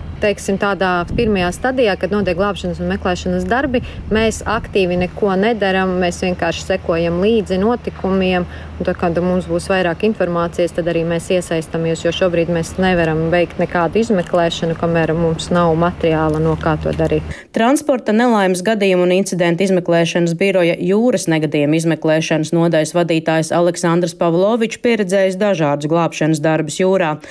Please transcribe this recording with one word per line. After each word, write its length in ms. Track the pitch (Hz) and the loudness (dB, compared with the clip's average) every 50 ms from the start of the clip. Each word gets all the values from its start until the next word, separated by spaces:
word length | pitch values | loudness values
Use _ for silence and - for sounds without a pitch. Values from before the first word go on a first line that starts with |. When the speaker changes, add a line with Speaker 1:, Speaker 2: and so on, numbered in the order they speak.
| - - - - | -12 -12 -6 -2
Speaker 1:
teiksim, 340 | 214 208 202 - - - 196 | 0 0 0 -2 -2 -4 -2
tādā 480 | 185 214 202 196 165 190 185 180 175 175 170 | 0 0 -2 0 0 0 0 0 0 -2 -2
pirmajā 400 | - - 233 214 208 190 175 175 175 - | -2 -2 0 0 0 0 0 -2 -2 -2
stadijā, 380 | - 254 262 262 247 208 185 170 | -4 -2 0 2 2 2 0 0
kad 140 | - 175 202 | -2 -2 -2
notiek 240 | 208 190 185 175 165 | -2 0 0 0 0
glābšanas 400 | 202 202 190 - - 180 170 156 | -2 -2 -2 -4 -6 -6 -6 -4
un 120 | 180 175 190 | -4 -4 -4
meklēšanas 540 | 202 - 196 180 180 - 185 180 185 185 185 | -2 -2 -2 -2 -2 -2 -2 -2 -2 -2 0
darbi. 340 | 220 254 294 277 247 247 - - - - - - 202 | 0 0 0 0 -2 -2 -4 -6 -10 -12 -6 -2 0
Mēs 300 | 220 226 220 208 - - - | 0 2 0 -2 -2 -4 -4
aktīvi 480 | 208 233 - - - 208 185 175 180 180 | -4 -4 -4 -2 0 0 0 2 0 0
neko 320 | 180 175 156 - 214 196 185 | -2 -2 -2 -2 -2 0 2
nedaram, 600 | 185 196 226 240 208 202 190 185 190 190 185 180 180 | 2 2 2 0 0 0 0 2 0 0 0 0 0
mēs 220 | 185 175 175 - 196 | 0 -2 -2 -2 -2
vienkārši 460 | 185 180 - 175 170 165 - - - | -4 -2 -2 -2 -4 -4 -4 -4 -4
sekojam 480 | 190 190 - - 170 165 170 170 170 175 | -4 -2 -2 -2 0 0 0 0 0 2
līdzi 380 | 190 214 233 220 185 165 190 185 | 2 2 2 2 0 0 0 0
notikumiem, 840 | 196 226 247 240 - 196 - - - 190 190 190 185 185 185 180 180 - - - - - - | 2 0 0 -2 -4 -8 -8 -4 -2 0 0 2 2 2 0 0 -2 -4 -8 -12 -14 -12 -10
un 80 | - 175 | -6 -4
tad, 120 | 185 180 | -4 -2
kad 200 | - 196 175 165 170 | -2 -2 0 0 0
mums 240 | 175 180 180 185 170 165 | 0 0 0 0 -2 -2
būs 200 | 170 175 175 - | -4 -2 -2 0
vairāk 380 | 196 185 180 175 165 165 - 220 | 0 0 0 0 0 0 0 0
informācijas, 640 | 220 - 180 175 175 170 170 170 165 - 175 165 - | 0 0 -2 -2 0 -2 -2 -2 0 -2 -2 0 -2
tad 120 | - 170 170 | -2 -2 -2
arī 140 | 165 165 165 170 | -2 0 -2 -2
mēs 200 | 170 170 165 - | -2 -4 -2 0
iesaistamies, 680 | 190 180 170 - 170 160 156 - - 165 165 165 165 160 - | -2 -2 0 -2 -4 -4 -4 -4 -4 -4 -2 -2 -2 -2 -2
jo 80 | 170 165 | -2 0
šobrīd 320 | 180 190 180 170 170 165 165 | 0 0 2 2 0 0 0
mēs 220 | 175 165 160 - - - | 0 -2 -4 -4 -2 0
nevaram 460 | 185 185 185 175 165 160 156 160 160 165 | 0 2 2 2 2 2 0 0 0 2
veikt 280 | 175 175 170 165 - - | 2 2 2 0 0 -2
nekādu 400 | 175 160 - 175 170 165 185 208 | -4 -2 0 0 0 0 0 0
izmeklēšanu, 760 | 226 226 220 180 170 - - 175 170 170 170 - 175 165 165 - | 0 2 0 0 0 0 0 2 2 0 0 -2 -2 -4 -2 -2
kamēr 320 | - 170 165 170 160 156 156 | -2 0 0 2 2 0 0
mums 340 | 170 170 165 165 160 - - | 0 0 0 0 -2 -2 0
nav 220 | 180 175 175 170 160 160 | 0 2 4 4 2 2
materiāla, 600 | 170 180 180 - - 165 160 156 160 156 151 156 | 2 0 0 0 0 0 2 2 2 0 0 0
no 140 | 160 160 156 156 | 0 0 0 0
kā 180 | - 143 151 156 | 0 -2 -2 0
to 120 | 156 156 156 | -2 -2 -2
darīt. 400 | 151 160 151 151 156 - - - - - - - | 0 0 0 0 -2 -2 -4 -10 -14 -16 -6 -2
Speaker 2:
Transporta 560 | - 226 240 285 302 311 - 269 247 254 - 214 | 0 2 2 2 2 2 0 -2 0 0 0 2
nelaimes 480 | 220 247 247 233 208 196 185 185 180 185 | 2 4 4 4 4 2 2 0 0 0
gadījumu 400 | 220 226 208 202 196 185 180 180 | 0 0 2 2 2 4 4 4
un 100 | 180 180 190 | 4 2 2
incidentu 460 | 196 - 196 170 180 170 170 170 196 | 0 0 -2 0 0 2 2 2 2
izmeklēšanas 720 | 190 190 180 175 175 170 170 170 165 - 180 170 170 170 | 2 2 0 2 2 2 2 2 2 2 0 0 0 0
biroja 420 | 165 196 196 190 185 175 165 170 - | 0 0 2 2 2 2 2 2 0
jūras 480 | 175 175 190 214 233 254 226 190 - 165 | 0 0 2 2 2 2 0 0 0 0
negadījumu 440 | 160 156 156 151 151 151 143 143 156 | 0 0 0 0 0 2 2 2 2
izmeklēšanas 760 | 165 160 165 156 156 - 160 156 160 160 - 165 156 156 156 170 | 2 2 0 0 0 2 2 2 2 2 0 0 0 0 0 0
nodaļas 380 | 170 165 170 170 156 156 - - | 2 2 2 2 2 0 0 0
vadītājs 560 | 175 170 170 170 160 160 160 160 160 156 - - | 0 0 2 0 0 0 0 0 0 0 0 0
Aleksandrs 600 | 170 175 175 170 - - 170 165 175 175 165 170 | 2 2 2 0 0 0 0 2 2 0 -2 -2
Pavlovičs 640 | - 180 170 165 175 190 208 233 226 226 214 - - - | -2 0 2 2 2 2 2 2 0 -2 -4 -4 -2 0
pieredzējis 560 | 240 233 214 208 175 190 196 190 190 185 185 | 0 2 0 0 0 2 2 2 2 0 0
dažādus 520 | 214 202 196 160 160 143 143 147 143 151 | 0 0 2 2 2 0 0 0 0 0
glābšanas 480 | 165 170 165 156 - - 160 156 160 151 147 | 0 2 0 0 0 0 0 0 0 2 2
darbus 360 | 160 156 156 160 151 - - | 0 0 0 -2 -4 -2 0
jūrā, 340 | 185 185 190 190 175 156 151 151 - - | 2 2 2 2 2 0 -2 -6 -8 -14